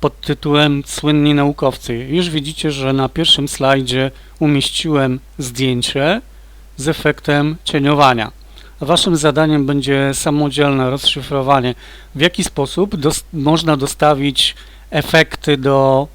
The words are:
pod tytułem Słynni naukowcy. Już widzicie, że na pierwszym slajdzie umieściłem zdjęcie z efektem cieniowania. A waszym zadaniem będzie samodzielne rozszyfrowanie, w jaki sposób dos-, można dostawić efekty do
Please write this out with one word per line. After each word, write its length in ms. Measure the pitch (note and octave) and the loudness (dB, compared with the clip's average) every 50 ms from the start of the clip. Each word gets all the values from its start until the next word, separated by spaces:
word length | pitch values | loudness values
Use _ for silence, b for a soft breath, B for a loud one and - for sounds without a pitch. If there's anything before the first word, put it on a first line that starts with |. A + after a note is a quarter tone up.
pod 200 | - D3 - - | -2 -4 -4 -4
tytułem 600 | - - D3 - - D3+ C#3+ D3 D3+ D3+ C#3+ C#3+ C#3 | -6 -6 -6 -4 -2 0 2 2 2 2 0 -2 -4
Słynni 480 | - - - - D3 D3+ D3+ D3 D3 D3 | -8 -10 -4 -2 0 2 4 4 4 4
naukowcy. 600 | C#3+ C#3+ C#3+ D3 - - C3+ B2+ - - - A#2+ | 2 2 0 0 0 -2 -2 -2 -2 -8 -8 -8
Już 360 | A#2 B2+ C3 C#3 F3 F3+ F3 | -6 -6 -4 -2 -2 -2 -2
widzicie, 400 | D#3 D#3 C#3 D3 D#3 - - D#3+ | -2 -4 -6 -6 -10 -4 -4 -4
że 220 | D3 C#3 C3+ C3 C3+ | -4 -2 -2 -2 0
na 160 | C3+ C3+ C3 | 0 -2 -2
pierwszym 400 | - - E3 - - - C#3+ C#3+ | -2 -2 0 2 2 0 0 -4
slajdzie 640 | - - C3+ C3+ C3+ C#3 C3 B2 B2+ C3 C3 C3+ b b b b b b | -4 -2 2 2 2 2 0 -2 -2 -2 -2 -2 b b b b b b
umieściłem 800 | E3 D#3 D3+ C#3 C3+ - - - - E3 D3+ C#3+ C3+ C3+ B2+ C3+ - - - - | 0 2 2 2 0 -2 -4 -6 -4 -2 0 0 2 0 -2 -4 -8 -16 -12 -10
zdjęcie 800 | D3 B2 A#2+ A#2+ C3+ C3 B2+ A#2+ B2 - - C#3 C3+ D#3 F#3+ A#3 - - b b b b b b b b - | -10 -10 -4 -2 -2 0 0 0 -2 -4 -2 -2 0 0 0 -2 -4 -12 b b b b b b b b -16
z 120 | - C3+ D3 | -8 -4 -4
efektem 680 | E3 - - D3+ D3 - - - D3 D3 D3 D3+ D#3 E3 - | -4 0 0 -2 -2 0 -2 0 0 2 2 0 -2 -4 -8
cieniowania. 680 | - - D#3 C#3 C#3+ D3+ C#3+ D3 C3+ B2+ A#2 A2 A2+ - - B B B B B B B B | -4 -2 0 2 2 4 4 4 4 4 2 -2 -6 -8 -16 B B B B B B B B
A 40 | - | -2
waszym 320 | C3+ E3+ E3+ - G3 E3+ | 0 0 2 2 2 0
zadaniem 500 | D#3 C#3+ D#3 C#3 D3 D#3 D#3 D3+ D3+ C#3 | 2 2 2 2 2 2 2 2 2 0
będzie 440 | C3+ C#3+ C#3+ C3 C3+ C#3 C#3 C#3 C#3 C#3 | 0 0 -2 0 0 0 0 0 0 -2
samodzielne 760 | - - E3 D3 D3 D3 D3 C3 C#3 D3 C#3+ C#3 C3+ C3 B2+ | -2 -2 -2 0 0 0 -2 0 0 0 2 2 0 0 0
rozszyfrowanie, 840 | C3 C#3 - - - C#3+ C3 - D3 C#3 C3 C3 C#3+ C#3 B2 B2+ A#2+ B B B B B B B B | -2 -2 -2 -2 -2 -2 -6 -4 -4 -4 2 2 2 2 2 0 -4 B B B B B B B B
w 60 | C3+ | 0
jaki 240 | C#3+ F3 F3 - F3+ | 0 0 0 0 -6
sposób 520 | - - - C#3 C3+ - - F#3 G3+ - | -6 -2 -4 -4 -4 0 -2 -2 -2 -2
dos-, 280 | E3+ C#3 D3+ D3+ - - - - | -2 -2 0 -2 -2 -8 -8 -6
można 440 | E3 C#3 D3 D#3 E3 E3 D#3+ D3+ | -2 0 2 2 2 2 0 0
dostawić 760 | C#3 C3+ C#3 - - - D3+ D3+ C3+ C#3 C#3+ C3+ - - - - B B B B B B B | 0 0 -4 -2 0 2 2 2 2 0 -2 0 0 0 -2 -2 B B B B B B B
efekty 680 | - D#3+ C#3+ - - D#3+ D#3 - - - - - D3 | -4 -4 -4 2 4 4 4 4 -2 -8 -2 -2 0
do 520 | C3+ C3 C#3 C#3 C#3 C3+ C3+ C3+ C3 C#3 D3 - | 0 2 2 2 4 4 4 4 2 0 -2 -8